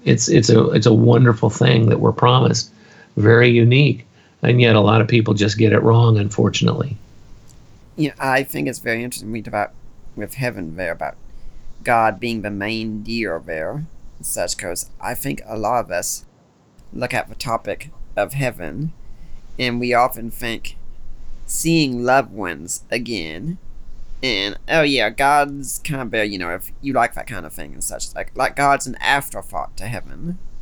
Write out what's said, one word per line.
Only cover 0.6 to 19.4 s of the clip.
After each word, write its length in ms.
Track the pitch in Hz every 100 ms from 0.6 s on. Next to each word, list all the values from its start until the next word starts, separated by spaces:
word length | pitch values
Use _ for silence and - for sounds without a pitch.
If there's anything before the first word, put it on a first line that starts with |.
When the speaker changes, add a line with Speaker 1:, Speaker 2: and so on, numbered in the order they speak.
| -
Speaker 1:
it's 160 | 110 117
a 80 |
wonderful 560 | 110 117 120 123 110 113
thing 400 | - 131 113 113
that 100 | 117
we're 140 | 113
promised, 580 | - 123 127 123 - - - - - - -
very 320 | 107 117 123
unique, 580 | 117 117 131 139 - - _ _ _
and 200 | 123 123
yet 160 | 117 110
a 40 |
lot 200 | 104 110
of 60 | 110
people 240 | 117 107
just 240 | 101 101 101
get 160 | 110
it 100 | 104
wrong, 340 | 113 113 117 107
unfortunately. 800 | 101 - 107 - - - - - - - - - - - - - - -
Speaker 2:
Yeah, 160 | 147 -
I 260 | 135 131
think 260 | 139 143 143
it's 100 | 117
very 240 | 117 113
interesting 260 | 123 - 107
to 40 |
read 140 | 113 113
about 240 | 104 101 - - - - 110
with 200 | 101 127
heaven 420 | 123 107 80 82
there, 160 | 87
about 220 | 80 71 - - - - - - -
God 380 | 127 117 110 95
being 200 | 117 110
the 80 | 101
main 540 | 101 104 113 110 107
deal 360 | 107 117 101 82
there, 460 | 78 80 82 143 160 - - -
and 80 | -
such, 320 | 107 85 -
'cause 320 | 90 87 - -
I 120 | 104
think 280 | 123 139 143 110
a 120 | 110
lot 260 | 104 120
of 80 | 98
us 320 | 87 - - - _ _ _ _ - -
look 200 | 120 123
at 140 | 120 -
the 80 | 98
topic 560 | 123 117 104 90 - - - -
of 180 | 101
heaven, 600 | 139 127 - 82 95 160 - - - - -